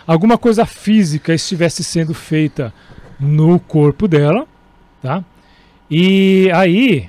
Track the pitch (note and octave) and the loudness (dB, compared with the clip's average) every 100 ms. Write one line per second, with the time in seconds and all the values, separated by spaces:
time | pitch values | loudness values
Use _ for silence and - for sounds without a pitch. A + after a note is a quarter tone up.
0 | - E3 A3 A#3 A#3+ A3 G3+ - - G#3+ | -2 0 2 0 0 0 -2 -4 0 0
1 | F3 D3 - E3 - E3 E3+ - E3 E3+ | 2 -2 -4 -4 -4 -2 -2 -4 -6 -4
2 | D#3+ D#3+ - D#3 D3+ - A#2+ - - - | -4 -6 -6 -2 -2 -4 -10 -10 -20 -20
3 | - - C#3 D3+ D#3 F3 - D#3 D3 C#3 | -20 -8 -2 0 2 2 0 0 0 0
4 | G#3 D3+ C#3+ G3+ D#4+ _ _ _ _ _ | 0 0 0 -2 -4 _ _ _ _ _
5 | B2+ E3+ F3+ _ _ _ _ _ - D#3 | -8 -8 -10 _ _ _ _ _ -6 0
6 | F#3 G3 F#3+ F#3+ F#3+ E3+ F#3+ F#3 C4 D3+ | 2 2 4 2 2 2 2 2 2 0